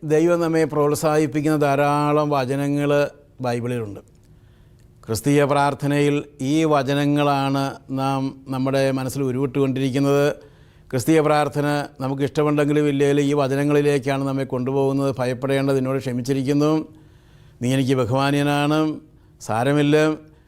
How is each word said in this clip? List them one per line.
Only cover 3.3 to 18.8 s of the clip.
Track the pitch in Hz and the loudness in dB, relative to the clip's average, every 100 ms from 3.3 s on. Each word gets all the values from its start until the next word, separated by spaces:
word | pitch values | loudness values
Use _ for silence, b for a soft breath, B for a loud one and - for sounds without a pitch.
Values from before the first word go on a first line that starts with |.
| - | -8
ബൈബിളിലുണ്ട്. | 127 120 120 123 104 98 - - - b b b b b b b - | -4 -4 -4 -6 -8 -12 -20 -20 -20 b b b b b b b -6
ക്രിസ്തീയ | 110 139 147 143 | -2 2 2 4
പ്രാർത്ഥനയിൽ | 143 143 135 143 147 147 143 - - | 2 2 0 0 2 2 0 -4 -8
ഈ | 135 156 | -2 0
വചനങ്ങളാണ് | 160 147 135 143 143 147 143 139 139 139 139 - - | 2 2 0 0 0 2 2 0 0 -2 -4 -8 -8
നാം | 135 135 135 135 - - | -4 -4 -2 -6 -8 -8
നമ്മുടെ | 131 131 139 135 | -4 -2 0 0
മനസ്സിൽ | 131 131 139 | -2 -4 -4
ഉരുവിട്ടുകൊണ്ടിരിക്കുന്നത്. | 131 127 139 139 135 127 135 131 139 143 143 - B B B B B | -2 -2 -2 0 0 0 -2 0 2 2 2 -2 B B B B B
ക്രിസ്തീയ | 131 156 160 | -4 2 4
പ്രാർത്ഥന | 151 151 143 147 147 147 - - | 4 2 0 -2 -2 -2 -6 -6
നമുക്ക് | 131 135 | -6 -2
ഇഷ്ടമുണ്ടെങ്കിലും | 143 - 151 147 143 147 147 | -2 0 0 2 2 2 0
ഇല്ലെങ്കിലും | 139 143 143 | 2 2 2
ഈ | 139 | 2
വചനങ്ങളിലേക്കാണ് | 147 135 139 143 147 147 143 127 135 | 0 0 0 0 2 2 0 0 -2
നമ്മെ | 139 135 | -2 -4
കൊണ്ടുപോകുന്നത്. | 135 127 127 139 135 135 139 123 | -4 -4 -2 0 0 0 -2 -2
"ഭയപ്പെടേണ്ട, | 123 123 135 139 139 | -4 -2 -2 0 0
നിന്നോട് | 135 131 135 | 0 0 -4
ക്ഷമിച്ചിരിക്കുന്നു, | 123 123 123 135 131 143 151 156 - - B B B B B B | -4 -4 -2 -2 0 2 2 0 -4 -14 B B B B B B
നീ | 120 | -2
എനിക്ക് | 135 131 131 | 0 2 0
ബഹുമാന്യനാണ്, | 113 135 139 143 143 143 147 156 | 0 0 0 0 0 0 0 0